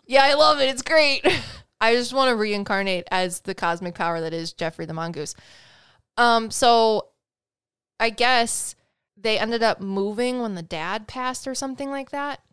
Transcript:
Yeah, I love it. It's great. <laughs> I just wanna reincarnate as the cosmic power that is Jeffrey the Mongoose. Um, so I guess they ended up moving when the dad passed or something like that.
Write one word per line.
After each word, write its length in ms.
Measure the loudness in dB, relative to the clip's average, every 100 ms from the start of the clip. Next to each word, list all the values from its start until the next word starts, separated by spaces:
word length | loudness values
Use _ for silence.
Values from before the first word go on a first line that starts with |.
| 2
Yeah, 180 | 4
I 100 | 6 6
love 240 | 4 4
it. 80 | 2
It's 140 | -2
great. 420 | 2 4 4 2 0
<laughs> 560 | 0 -4 -16 -20 _
I 140 | 2 2
just 180 | 2
wanna 220 | 0 2 2
reincarnate 720 | 0 -2 -2 -2 0 -4 -2
as 300 | -2 -2 -4
the 140 | -8 -4
cosmic 400 | -2 -2 -6 -4
power 240 | -4 -2
that 120 | -4
is 200 | -6 -8
Jeffrey 320 | -8 -8 -6 -10
the 80 |
Mongoose. 400 | -8 -8 -8 -10 -14 -20 -20 -20 _ _ _ _ 2
Um, 340 | 4 4 0
so 560 | 2 6 6 6 2 -4 _ _ _ _ _ _ _ _ -4
I 100 | -4
guess 640 | 0 2 2 0 -4 -8 -12 _ _ _ _
they 220 | -2 -2
ended 220 | -2 0
up 160 | 0 0
moving 600 | -4 -4 -4 -2 -4 -4
when 120 | -6 -8
the 60 |
dad 440 | -8 -8 -6 -8 -10
passed 400 | -8 -6 -6 -8
or 80 | -8
something 340 | -8 -8 -8
like 220 | -8 -8
that. 300 | -8 -8 -10 _